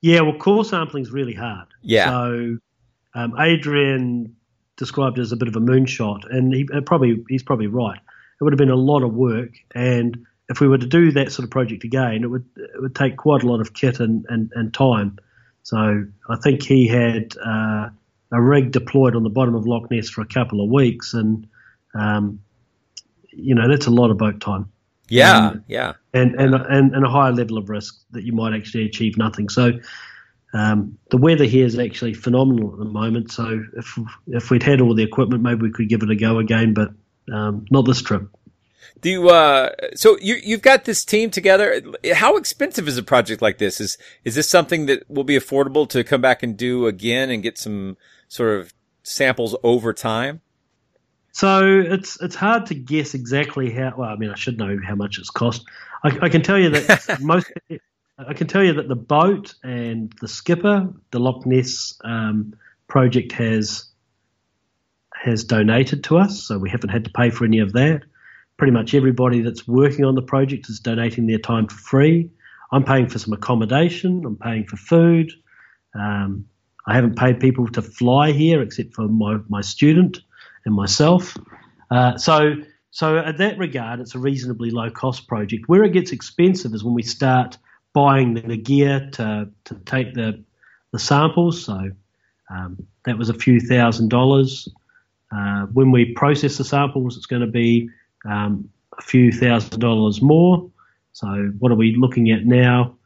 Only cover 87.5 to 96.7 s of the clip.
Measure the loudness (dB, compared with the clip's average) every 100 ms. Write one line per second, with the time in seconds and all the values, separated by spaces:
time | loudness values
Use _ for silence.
87.5 | -8 _ _ _ 2 4 4 2 -2 -6
88.5 | -8 0 2 4 0 -6 -8 -6 -6 -8
89.5 | _ -20 -18 -6 -6 -4 -6 -6 -6 -14
90.5 | _ _ _ _ -10 0 2 2 2 0
91.5 | -2 -8 -8 -8 -12 _ _ _ _ _
92.5 | -14 -12 -14 -18 _ -8 -6 -6 -4 2
93.5 | 2 4 2 2 2 0 2 4 4 2
94.5 | -2 -14 -20 _ _ _ _ _ -8 -4
95.5 | -4 -2 2 4 6 4 2 0 2 0
96.5 | -4 -4